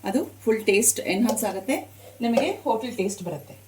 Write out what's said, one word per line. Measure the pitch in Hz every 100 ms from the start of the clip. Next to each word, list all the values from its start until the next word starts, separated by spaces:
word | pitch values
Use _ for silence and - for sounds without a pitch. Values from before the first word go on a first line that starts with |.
ಅದು | 196 247 -
ಫುಲ್ | - - 220 214
ಟೇಸ್ಟ್ | 196 240 -
ಎನ್ಹಾನ್ಸ್ | - 190 233 226
ಆಗುತ್ತೆ, | 208 190 220 294 - - - -
ನಿಮಗೆ | 233 233 330
ಹೋಟೆಲ್ | 415 285 220 240 -
ಟೇಸ್ಟ್ | 220 -
ಬರುತ್ತೆ. | 170 147 - -